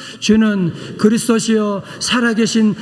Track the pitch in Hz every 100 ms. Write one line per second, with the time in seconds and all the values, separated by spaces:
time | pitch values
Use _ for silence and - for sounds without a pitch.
0 | - - - 214 220 202 170 - - -
1 | 208 226 - 226 - 220 208 196 - -
2 | - 247 233 220 226 226 214 196